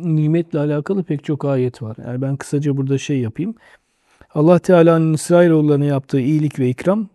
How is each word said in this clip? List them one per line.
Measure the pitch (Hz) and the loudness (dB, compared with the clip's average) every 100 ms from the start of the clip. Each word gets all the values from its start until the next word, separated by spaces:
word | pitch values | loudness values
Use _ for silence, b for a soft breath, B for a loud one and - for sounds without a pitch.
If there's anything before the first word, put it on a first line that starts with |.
| 170 156 | -2 0
nimetle | 151 165 165 156 | 2 0 -2 -4
alakalı | 147 147 143 196 | -2 -2 -4 -4
pek | 170 147 | -4 -6
çok | - 147 | -6 -4
ayet | 143 135 127 - | -2 -2 -2 -6
var. | 110 110 120 | -12 -12 -10
Yani | 127 | -6
ben | 135 135 | -6 -6
kısaca | - 143 147 135 | -4 -4 -2 -2
burada | 135 135 | -2 -4
şey | - 139 | -2 -4
yapayım. | 117 - 196 226 b b _ b b b b | -4 -6 -8 -10 b b _ b b b b
Allah | 151 156 175 | 0 4 4
Teala'nın | - 180 165 165 160 | 4 4 6 4 2
İsrailoğullarına | 156 - 175 175 156 151 143 | 0 2 4 4 4 2 2
yaptığı | 143 139 - 139 | 0 -2 -2 -2
iyilik | 131 156 151 143 | 0 0 -2 -2
ve | 127 | -2
ikram | 123 175 208 202 | -2 -2 -2 -4